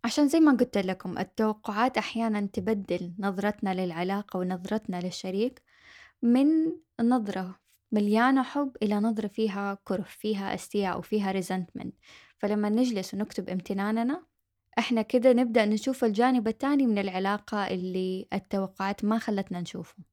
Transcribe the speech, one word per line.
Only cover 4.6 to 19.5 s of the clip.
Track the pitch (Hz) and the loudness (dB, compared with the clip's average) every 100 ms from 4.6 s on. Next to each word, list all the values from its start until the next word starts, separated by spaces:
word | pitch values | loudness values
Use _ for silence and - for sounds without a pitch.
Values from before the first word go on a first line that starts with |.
| 185 220 - 180 | -4 -4 -4 -6
للشريك | 180 - 185 196 240 - _ _ - - - _ | -6 -6 -6 -2 -2 -4 _ _ -20 -20 -20 _
من | 233 247 285 320 320 330 _ - | 2 4 4 4 0 -4 _ -2
نظرة | 233 254 208 196 185 185 _ _ _ | 2 2 0 -6 -8 -12 _ _ _
مليانة | 208 208 214 254 262 | 0 4 4 4 4
حب | 254 285 277 - | 2 -2 -4 -2
إلى | 208 | -2
نظرة | 208 220 220 214 | 0 0 -2 -4
فيها | - 220 196 202 196 | -2 -2 -2 -6 -8
كره، | - 185 | -4 -4
فيها | 190 - 214 208 196 | -4 -6 -4 -2 -4
استياء | - - 208 190 175 | -6 -4 -2 -2 -4
وفيها | - 214 196 190 | -2 -2 0 -2
resentment. | 180 190 175 - - - - - - _ | -2 -4 -4 -10 -12 -12 -20 -20 -20 _
فلما | 202 214 208 | -2 0 2
نجلس | 214 254 208 185 | 2 2 0 -4
ونكتب | 196 208 - 185 | -6 -4 -4 -4
امتناننا، | 185 - 196 202 220 240 330 _ _ _ _ _ - | -6 -4 -2 0 0 -2 -4 _ _ _ _ _ -4
إحنا | 220 226 | 0 -2
كده | 214 254 254 | 2 4 6
نبدأ | 240 247 226 | 6 4 2
نشوف | 208 214 - 254 | 2 2 -2 0
الجانب | 233 202 247 247 220 | 0 2 2 2 0
الثاني | 220 269 285 262 | -2 0 2 2
من | 202 | 2
العلاقة | 196 185 196 208 - 208 190 | -2 -2 -2 -2 -4 -4 -2
اللي | 185 185 185 185 185 - | -4 -4 -4 -4 -4 -6
التوقعات | 190 - 196 190 - 196 208 | -8 -4 -4 -4 -4 -6 -2
ما | 208 226 | 0 0
خلتنا | - 202 190 | 0 -4 -4